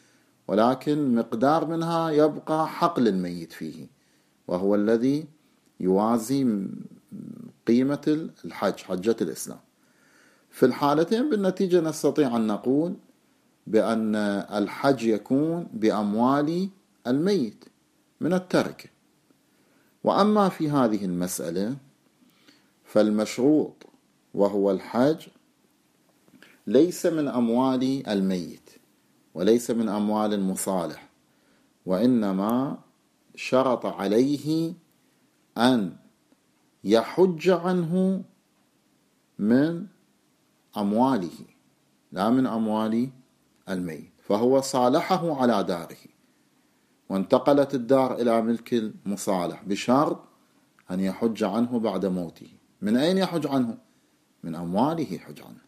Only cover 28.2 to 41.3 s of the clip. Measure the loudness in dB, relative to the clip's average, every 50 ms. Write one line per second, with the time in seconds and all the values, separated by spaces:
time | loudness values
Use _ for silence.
28.2 | 0 0 -2 -4 -6 -8 -14 -18 _ _ -20 _ _ _ _ _ _ _ _ _
29.2 | _ _ -8 0 2 4 4 4 2 -2 -2 -2 -2 -2 -2 -2 -2 0 0 0
30.2 | 0 0 0 -2 -2 -2 -4 -4 -4 -4 -2 -2 -4 -6 -8 -12 -18 -20 _ _
31.2 | _ _ _ _ _ _ _ _ _ _ _ _ -6 -4 -2 2 2 2 2 2
32.2 | 0 0 -2 -2 0 0 0 -2 -2 -4 -6 -10 -16 _ _ _ _ _ _ _
33.2 | _ _ -16 -14 -4 0 2 2 2 2 0 -2 -2 -6 -6 -4 -2 2 2 2
34.2 | 2 2 0 -4 -4 -4 -2 -2 -2 -4 -6 -10 _ _ _ _ _ _ _ _
35.2 | _ _ _ _ _ _ -2 0 2 2 2 2 0 -4 -8 -12 _ _ _ _
36.2 | _ _ _ _ _ _ _ _ _ _ _ _ 0 2 2 2 2 2 2 2
37.2 | 2 2 2 0 0 2 2 2 0 0 -2 -2 -2 0 0 0 0 0 -2 -4
38.2 | -8 -12 _ _ _ _ _ _ _ _ _ _ _ _ _ _ _ _ _ _
39.2 | _ _ _ -2 0 2 4 4 2 2 -2 -4 -10 -12 _ _ _ _ _ _
40.2 | _ _ _ _ _ _ _ _ _ _ -6 -4 -2 0 2 2 2 2 2 0
41.2 | -2 -6